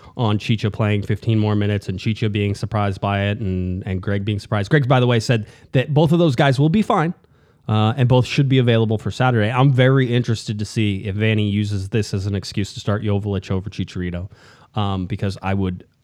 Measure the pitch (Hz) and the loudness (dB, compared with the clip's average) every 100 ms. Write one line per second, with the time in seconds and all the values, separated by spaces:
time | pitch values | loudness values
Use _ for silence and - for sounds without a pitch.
0 | - - 117 104 - 113 107 - 107 104 | -14 -4 0 0 0 -2 -2 -2 0 0
1 | 98 104 - 110 104 104 101 104 - 92 | -2 -4 0 0 2 0 0 -2 -4 -6
2 | - 110 110 104 104 98 107 110 101 95 | -4 -2 -2 0 0 -2 -4 -2 -2 -2
3 | 101 101 101 107 104 92 92 92 104 92 | -2 0 0 -2 -2 -2 -2 -4 -4 -4
4 | 92 101 98 104 - 107 101 156 123 131 | -2 -4 -2 -6 -4 -4 0 0 2 2
5 | 123 120 - 117 104 - - 135 123 143 | 4 2 2 -2 -2 -14 -4 -2 0 2
6 | 160 170 170 123 143 131 151 196 208 208 | 4 4 4 4 2 4 2 2 2 0
7 | 160 175 _ _ _ _ - 107 107 117 | 0 -4 _ _ _ _ -2 2 2 2
8 | 123 127 120 - 139 131 123 113 110 110 | 4 4 2 0 2 4 4 4 2 0
9 | - - 127 120 104 127 135 127 131 135 | -4 -2 0 2 2 4 4 4 4 4
10 | 127 120 120 113 - 107 104 - 107 95 | 2 0 0 -2 -4 -6 -4 -2 0 0
11 | 104 98 110 107 104 101 104 101 98 120 | -4 0 2 2 2 0 0 -2 -2 -2
12 | 104 101 95 101 - - 98 - - 104 | -2 -4 -2 -4 -4 -6 -6 -6 -4 -2
13 | 107 101 101 98 - 95 98 - 92 92 | 0 -2 -2 -4 -2 -4 -4 -8 -8 -6
14 | 90 87 95 - - - _ - 101 95 | -6 -6 -10 -14 -20 -20 _ -4 -2 -2
15 | 90 101 101 95 92 98 95 90 - _ | -4 -4 -6 -4 -4 -2 -2 -4 -10 _